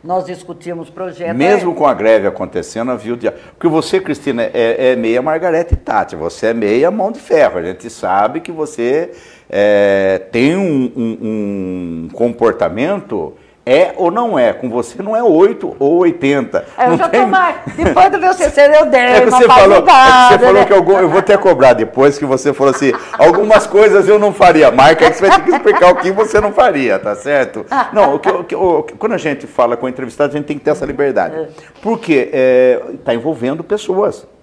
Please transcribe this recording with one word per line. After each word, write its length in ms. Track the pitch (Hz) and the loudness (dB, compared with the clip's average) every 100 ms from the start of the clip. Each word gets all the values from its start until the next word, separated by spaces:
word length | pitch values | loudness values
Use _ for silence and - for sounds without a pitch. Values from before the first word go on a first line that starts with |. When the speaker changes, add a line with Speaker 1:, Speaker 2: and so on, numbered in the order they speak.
Speaker 1:
Nós 220 | 156 185 185 | -6 -6 -6
discutíamos 640 | 170 - 175 175 170 160 | -14 -16 -18 -14 -14 -14
projetos. 460 | - 185 - 175 117 | -14 -14 -10 -8 -2
Speaker 2:
Mesmo 380 | 156 202 175 - | 0 0 -2 -2
com 100 | 147 | -2
a 80 | |
greve 320 | 110 107 110 98 | 0 2 2 0
acontecendo, 600 | 85 90 90 85 113 120 | -6 -8 -8 -10 -8 -6
havia 220 | 120 107 | -8 -8
o 40 | 120 | -6
diálogo. 260 | 110 - - | -6 -8 -20
Porque 160 | _ 170 | _ -2
você, 320 | 156 156 190 | -2 -2 -4
Cristina, 420 | 190 143 - 120 113 | -4 -8 -6 -4 -4
é, 420 | 120 113 113 127 | -2 -2 0 0
é 20 | 123 | 0
meia 260 | 113 120 | -2 -2
Margarete 540 | 143 160 180 160 170 147 | -2 -4 -2 -4 -2 -4
Tati, 400 | - 107 92 85 | -2 -4 -4 -6
você 320 | 82 - 110 | -10 -4 -4
é 60 | 117 | -2
meia 340 | 104 113 160 | -2 0 0
mão 220 | 214 196 | -2 -6
de 80 | 233 | -8
ferro. 400 | - 160 127 90 | -4 0 0 0
A 20 | |
gente 260 | 85 92 117 | -8 -12 -16
sabe 540 | - 98 95 107 147 | -10 -4 -2 -2 -4
que 100 | 165 | -12
você, 600 | 160 151 - 120 143 175 - - _ _ | -10 -10 -6 -4 -4 -6 -14 -20 _ _
é, 760 | 98 101 104 101 98 95 95 92 | -2 2 2 2 0 0 -2 -4
tem 260 | 117 135 180 | -2 0 0
um, 340 | 196 143 127 - | -2 -2 -4 -6
um, 200 | 113 113 | -8 -8
um 880 | 110 110 101 101 92 92 87 82 82 | -8 -6 -6 -8 -8 -10 -10 -10 -12
comportamento, 1200 | - 120 - 117 98 82 95 147 196 - 104 78 - _ _ | -4 -4 0 -2 0 -4 -4 -4 -6 -8 -8 -8 -14 _ _
é 300 | - 135 180 - | 0 2 2 0
ou 140 | 175 | -4
não 300 | 202 240 175 | -2 -4 0
é. 120 | 117 | 0
Com 180 | 95 127 | -2 -6
você 320 | 117 117 - | -6 -8 -10
não 120 | 202 220 | -6 -2
é 60 | |
oito 540 | 240 160 196 233 - - | 0 2 2 0 -10 -4
ou 200 | 139 170 | 0 2
oitenta. 680 | 180 165 139 143 120 190 - - | 0 0 -2 -2 -2 -6 -6 -2
Speaker 1:
É, 100 | 247 | -2
eu 40 | |
Speaker 2:
Não 80 | - | 0
Speaker 1:
já 100 | 339 | 0
Speaker 2:
tem 140 | 349 | 0
Speaker 1:
tô 60 | 381 | 0
mais. 300 | 381 359 - - - | 0 0 -4 -12 -4
Depois 320 | 339 156 381 | -2 2 2
do 60 | 392 | 2
meu 160 | 370 | -2
C 160 | 370 311 | 0 -2
C, 100 | - 285 302 | 4 4 4
eu 120 | 311 | 4
dei 120 | 254 | 2
Speaker 2:
É 220 | 247 247 | 2 4
que 60 | 247 | 4
Speaker 1:
uma 100 | 247 | 4
Speaker 2:
você 100 | 240 | 6
falou, 300 | 247 - 196 | 6 6 4
é 40 | |
que 40 | - | 6
você 60 | |
Speaker 1:
apagada, 480 | 294 262 254 247 247 | 6 6 6 6 6
Speaker 2:
falou 140 | 247 196 | 4 4
Speaker 1:
né? 40 | - | 4
Speaker 2:
que 80 | |
eu, 260 | 202 170 190 | 2 4 2
eu 100 | 180 | 2
vou 120 | 170 | 0
te 160 | 190 202 | 2 2
cobrar 360 | 185 147 131 | 4 4 4
depois, 440 | 117 110 - 135 143 | 4 -2 2 2 2
que 80 | 143 | -4
você 280 | 131 139 135 | -2 -2 0
falou 180 | 139 | 0
assim, 180 | 127 139 113 - - | 2 -2 -2 -8 2
"Algumas 480 | 160 175 208 214 - | 4 4 4 2 4
coisas 400 | 190 220 202 185 | 2 4 4 4
eu 100 | 208 | 2
não 160 | 208 | 2
faria." 380 | 185 190 160 147 | 4 4 6 4
Marca 340 | 113 143 160 - | 6 4 6 2
aí 60 | |
que 60 | - | 2
você 100 | 196 | 2
vai 100 | 381 | 2
ter 40 | 381 | 2
que 60 | |
explicar 400 | 330 - 311 180 | 0 2 4 4
o 40 | 180 | 2
que 120 | - | -2
você 300 | 190 214 214 | -2 0 0
não 100 | 208 | -2
faria, 460 | 202 196 156 127 95 | 0 0 2 -2 -2
tá 160 | 101 101 | -4 -8
certo? 480 | 139 147 127 110 - 277 233 | -2 -2 -2 -6 -6 -4 -2
Não, 220 | 214 196 143 | 0 0 0
o 40 | |
que, 100 | - | -2
o 140 | 185 | -4
que, 120 | 175 151 | -6 -4
o, 260 | 185 165 156 - | 0 0 -4 -8
quando 160 | 220 | -6
a 40 | 196 | -4
gente 260 | 151 139 123 | -6 -8 -8
fala 320 | - 120 120 | -2 -2 0
com 80 | 127 | -6
o 40 | |
entrevistado, 440 | 123 127 - 143 | -10 -14 -4 -4
a 40 | 147 | -4
gente 100 | 147 | -8
tem 100 | 147 | -6
que 80 | 151 | -4
ter 60 | |
essa 120 | 151 139 | -4 -6
liberdade. 500 | 135 143 107 85 156 | -4 -2 -2 -4 -6
Speaker 1:
É. 120 | 156 - - _ | -12 -14 -20 _
Speaker 2:
Porque, 460 | 208 226 226 143 123 | -6 -6 0 -2 0
é, 480 | 143 131 127 127 120 - 131 - | 0 2 4 2 0 -4 -12 -6
tá 80 | |
envolvendo 500 | 117 131 147 123 156 | -4 -4 -6 -6 -8
pessoas 600 | 170 208 - 185 202 - - _ | -8 -8 -4 -4 -2 -6 -18 _